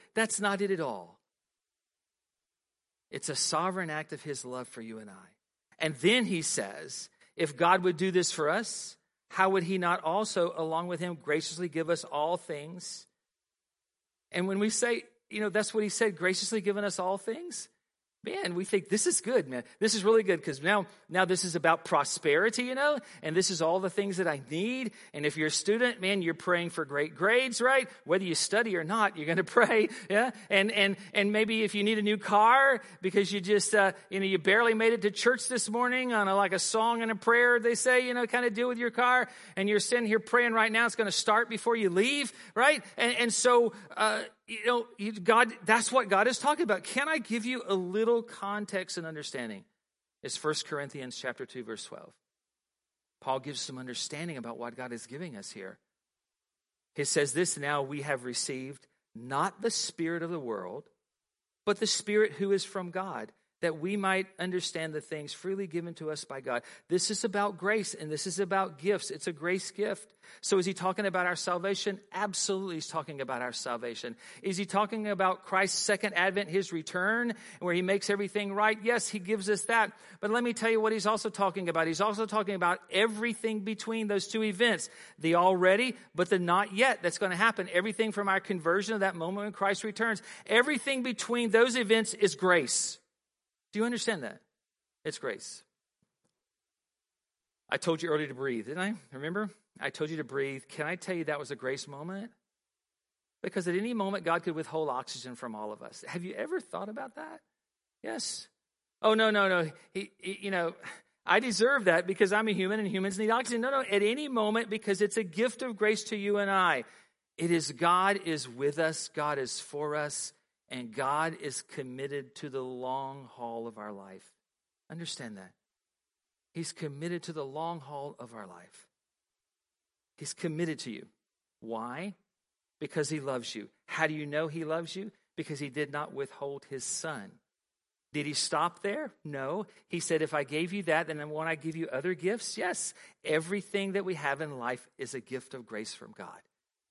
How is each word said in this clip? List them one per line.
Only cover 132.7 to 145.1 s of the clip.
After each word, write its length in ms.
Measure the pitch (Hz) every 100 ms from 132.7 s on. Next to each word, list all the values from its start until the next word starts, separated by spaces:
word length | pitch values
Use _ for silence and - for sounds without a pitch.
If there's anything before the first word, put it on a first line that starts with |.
| -
Because 280 | 151 165 143
he 120 | 156
loves 340 | 139 127 117
you. 160 | 107 104 _ -
How 220 | - 160
do 80 | 151
you 100 | 147
know 220 | 147 160
he 180 | 160 156
loves 300 | 160 165 190
you? 160 | 202 _ _ -
Because 240 | 156 143
he 100 | 143
did 220 | 135 147
not 200 | 147 151
withhold 540 | 135 135 - 143 139 -
his 160 | 135
son. 480 | - - 165 139 98 - _ _ _ _ _ _ _
Did 120 | 147 147
he 80 |
stop 480 | 143 - 156 170 -
there? 320 | 202 247 285 _
No. 440 | 156 139 135 180 208 - -
He 100 | 170
said, 240 | - 160
"If 100 | 156
I 100 | 151
gave 300 | 139 151 170
you 80 | 202
that, 220 | 175 156 160
then 240 | 151 147
won't 180 | 151 160
I 60 |
give 220 | 160 160 160
you 120 | 165
other 260 | 131 170 170
gifts?" 420 | 175 233 - -
Yes. 380 | 359 339 - - - _
Everything 680 | - 151 160 202 - 202 196
that 140 | 190 185
we 100 | 165
have 260 | 143 139
in 160 | 151 131
life 300 | 120 127 - -
is 160 | 127